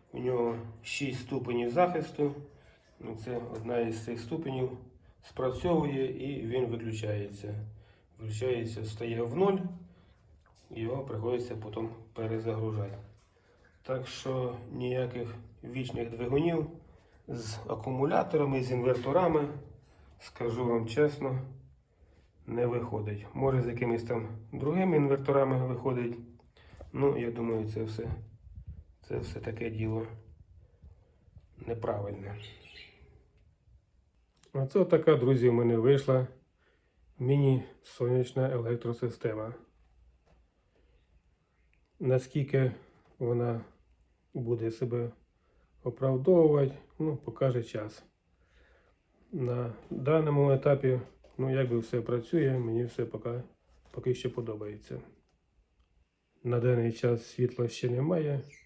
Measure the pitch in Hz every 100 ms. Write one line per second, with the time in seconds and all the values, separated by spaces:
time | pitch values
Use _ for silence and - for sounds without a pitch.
0 | _ 120 123 123 117 117 113 - - -
1 | 139 127 - 135 123 120 120 123 175 165
2 | 151 - 143 139 - - - - _ -
3 | 117 110 117 120 120 113 113 120 113 110
4 | - 117 - 165 139 131 127 - - -
5 | - _ - - 131 - 180 160 143 135
6 | 131 - 135 135 113 127 120 113 110 107
7 | 104 104 101 - 104 107 107 - - _
8 | _ - 110 107 127 120 113 - 104 -
9 | 117 117 117 147 196 190 - - - -
10 | - _ _ - _ _ - 113 113 135
11 | 135 107 117 123 - 107 107 113 113 -
12 | - - 110 113 113 110 110 107 98 -
13 | - - _ _ _ _ _ _ - 131
14 | 127 - 135 131 123 113 - 131 123 127
15 | 123 123 107 107 - - 120 127 127 123
16 | 113 113 123 139 170 160 156 - - -
17 | _ - - 127 107 107 - 113 131 131
18 | 143 202 - 156 143 131 127 123 127 123
19 | 135 165 175 156 143 - - - - -
20 | - - - - 117 117 123 117 110 147
21 | 147 143 135 131 - - - - _ _
22 | - _ _ _ - 117 120 117 - 110
23 | 104 104 - 131 135 131 120 117 120 117
24 | - 113 107 - - 131 135 180 185 156
25 | 143 135 135 139 135 127 127 123 135 123
26 | 120 117 - - - _ - - - 131
27 | 139 127 117 117 117 110 110 110 110 113
28 | 117 - - - - - - - - _
29 | - - 110 - 117 110 117 107 110 113
30 | 113 - - - - - - _ - -
31 | _ _ _ - - - - 113 117 104
32 | 101 98 98 104 - - - - - -
33 | - - _ _ _ _ _ - _ _
34 | _ _ _ _ _ 139 131 202 180 165
35 | - 143 123 135 123 117 117 117 120 139
36 | - 131 127 - _ _ _ _ _ _
37 | _ - 127 143 139 131 - - - -
38 | 123 127 123 131 131 127 117 120 117 117
39 | 120 - 117 107 110 127 - _ _ _
40 | _ _ _ _ _ _ _ _ _ _
41 | _ _ _ _ _ _ _ _ _ -
42 | 131 127 - 151 131 135 131 - - _
43 | _ - 120 120 120 117 - _ _ _
44 | _ _ _ 135 120 117 113 - 123 120
45 | 117 - _ _ _ _ _ _ 123 -
46 | 131 131 139 180 156 147 139 139 - -
47 | 156 139 - 113 135 120 107 110 107 -
48 | - _ _ _ _ _ - _ _ _
49 | _ _ _ 175 123 120 117 - - -
50 | 131 160 151 143 143 135 147 135 131 127
51 | - - - - 131 131 127 120 113 123
52 | 113 120 - 170 139 127 117 113 120 -
53 | 117 107 120 120 - _ _ _ _ -
54 | 131 123 127 - 113 107 104 110 - 127
55 | - - _ _ _ _ _ _ _ _
56 | _ _ _ _ 123 120 123 120 117 113
57 | 123 117 - - 123 - 117 - 123 120
58 | 151 175 151 139 - -